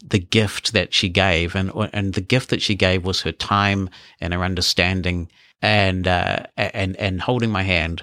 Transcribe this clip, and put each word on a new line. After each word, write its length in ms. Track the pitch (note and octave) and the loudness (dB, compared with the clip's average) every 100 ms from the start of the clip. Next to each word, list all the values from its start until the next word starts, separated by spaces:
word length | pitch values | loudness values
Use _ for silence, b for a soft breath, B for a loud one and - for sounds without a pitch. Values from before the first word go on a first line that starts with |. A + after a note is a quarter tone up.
the 140 | - G2+ | -2 -2
gift 540 | F2 A2 G#2 - - | 2 2 2 -2 -2
that 200 | G#2 F2 | 0 0
she 160 | - F#2+ | 0 2
gave, 460 | F#2 F#2+ E2 E2+ | 4 4 4 0
and, 160 | G2 F#2+ - G#2 | -2 -2 -2 -4
and 220 | G#2 G2 | -2 -2
the 60 | G2 | -2
gift 300 | F#2+ B2+ - | 0 0 0
that 100 | - | -4
she 140 | - | -2
gave 300 | G2 F#2 F#2 | 0 2 2
was 160 | F2+ F#2 | -2 -4
her 100 | F2 | -4
time 580 | - - G2+ G2+ G2 F#2 B B B | -6 -2 2 2 0 -2 B B B
and 140 | E2+ | -6
her 80 | F2 | -2
understanding 880 | F#2 F#2 - - F2+ F#2 F2+ F2+ E2+ b b _ | -2 -2 -2 0 0 0 -2 -4 -6 b b _
and, 480 | G#2+ G#2+ F#2+ F#2 F2+ | 2 4 4 2 2
uh, 380 | F2+ G1+ G1+ - - | 0 0 -4 -6 -4
and, 400 | G2+ G#2+ F#2+ F#2+ | -4 -2 -4 -2
and 240 | G2+ F2+ | -4 -2
holding 300 | - B2 A2+ | -2 0 0
my 120 | G2 | 0
hand. 400 | F#2+ F2 E2 E2 | 0 0 0 -4